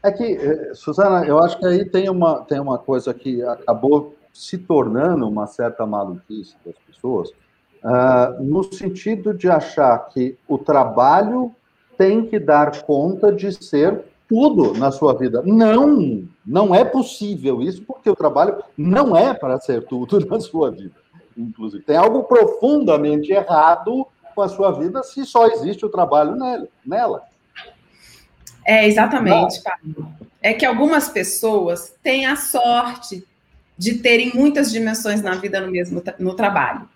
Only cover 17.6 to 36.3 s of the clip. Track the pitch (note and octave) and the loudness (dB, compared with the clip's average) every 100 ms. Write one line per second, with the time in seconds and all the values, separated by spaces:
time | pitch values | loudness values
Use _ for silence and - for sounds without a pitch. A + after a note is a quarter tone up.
17.6 | C#3+ F#3 - C4 - F#3+ D#3 C#3 F#3 - | -4 -8 -14 -6 -2 0 0 2 0 0
18.6 | - - D#3+ G3+ C#4 E3+ B3 - C3+ C3 | -12 -6 0 2 4 4 2 0 -4 -4
19.6 | - A#2+ A#2 B2+ B2 G3+ D3 A3 A3 D#3+ | -2 -4 -4 -8 0 0 0 -4 -4 -2
20.6 | C#3 F2+ F#2+ _ _ _ _ - A#2 A2 | -2 -2 -16 _ _ _ _ -14 -12 -10
21.6 | A2 G2+ - D3+ G3+ C4 A3 A#3+ G#3+ - | -12 -12 -2 2 4 2 2 4 4 2
22.6 | B3 D4 A#3 D3+ D3 D3+ D3+ G3 F#3+ D#3+ | 0 2 2 2 2 -2 0 -2 2 4
23.6 | D#3 E3+ F3 B3+ C4 _ - - G3 G3 | 4 4 0 -6 -6 _ -12 -4 -4 0
24.6 | G3 C#3 E3 C4 B3+ - C4+ A#3 A3+ A3+ | 0 0 -4 -6 -8 -10 -2 4 4 2
25.6 | D#3 G3+ G#3+ F3+ D#3+ D3 D3+ A#3 B3+ A#3+ | -6 -6 -6 -2 2 2 2 -2 -6 -8
26.6 | - _ B2+ F#3+ A3 A2+ - _ _ - | -10 _ -8 -4 -2 -4 -12 _ _ -20
27.6 | - _ _ _ _ _ _ _ - _ | -20 _ _ _ _ _ _ _ -20 _
28.6 | - A3 G#3+ G#3 G#3 C4+ E3+ G#3+ - - | 2 4 4 4 2 2 2 4 2 -2
29.6 | G3+ F3+ D#3 D#3 D#3 - - _ G3+ A3 | -8 -10 -12 -14 -16 -18 -20 _ -2 0
30.6 | C4 B3 D4 D#4 C#4+ G#3 F#3 - A3 G#3 | 0 2 2 2 -2 -6 -6 -4 -2 0
31.6 | F3 F3 - _ D#4 C4 C4+ C#4+ - C4 | -2 -4 -8 _ -2 -2 -2 -4 -4 -2
32.6 | A#3+ A#3+ A#3+ B3 - F#3 - _ _ _ | 0 0 -2 -8 -14 -16 -16 _ _ _
33.6 | _ _ G3 A#3+ B3 A#3 B3 A#3+ D4 D4 | _ _ -4 0 2 2 2 2 4 4
34.6 | C#4 A3+ A3 A3 G#3+ G#3 G3+ F#3 G3 G3 | 0 0 -2 -2 -2 -2 -2 -4 -4 -4
35.6 | F#3 F3+ F3 F3 F3 - F#3 | -4 -4 -4 -6 -8 -6 -6